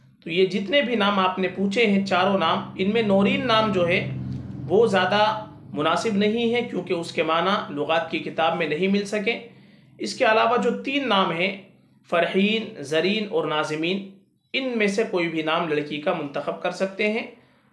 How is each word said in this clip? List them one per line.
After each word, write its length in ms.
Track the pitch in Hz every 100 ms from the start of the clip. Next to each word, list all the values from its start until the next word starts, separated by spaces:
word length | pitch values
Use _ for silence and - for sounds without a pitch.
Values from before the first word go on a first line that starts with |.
| _ _
تو 60 | 170
یہ 160 | 170 190
جتنے 360 | 185 - 285
بھی 140 | 240 226
نام 220 | 202 202
آپ 200 | 185 180
نے 100 | 180
پوچھے 380 | 185 196 196 220
ہیں، 200 | 196 196
چاروں 320 | 180 196 196
نام، 360 | 165 190 - -
ان 140 | 190
میں 120 | 226
نورین 440 | 214 196 208 277 262
نام 260 | 220 220
جو 160 | 190 170
ہے 220 | 190 - - - - - - 131
وہ 180 | 190 226
زیادہ 600 | 196 185 208 214 214 - - -
مناسب 440 | 139 160 175 226 202
نہیں 380 | 208 226 233
ہے، 80 | 240
کیونکہ 300 | 233 196 170
اس 200 | 170 170
کے 100 | -
معنی 520 | 156 165 180 208 -
لغات 360 | 143 147 165 165
کی 80 | 165
کتاب 380 | 151 156 165 175
میں 100 | 156
نہیں 220 | 151 190
مل 160 | 202
سکے۔ 440 | 196 214 202 - - - - - - -
اس 160 | -
کے 100 | -
علاوہ 320 | 240 220 226 233
جو 260 | 233 -
تین 260 | 285 277 254
نام 220 | 196 175
ہیں 320 | 165 190 196 - _ _ _ -
فرحین، 720 | 170 170 190 202 220 - -
زرین 440 | 131 156 180 214 208
اور 160 | 160 156
ناظمین، 720 | 151 147 156 165 196 - - _ _ _
ان 260 | 262 262 233
میں 80 | 202
سے 180 | 196 214
کوئی 180 | 185 170
بھی 140 | 160
نام 260 | 156 165 170
لڑکی 320 | 147 143 151
کا 140 | 185
منتخب 480 | 165 143 147 165 165
کر 80 | 180
سکتے 420 | 170 190 196 214
ہیں۔ 140 | 220 - - _ _ _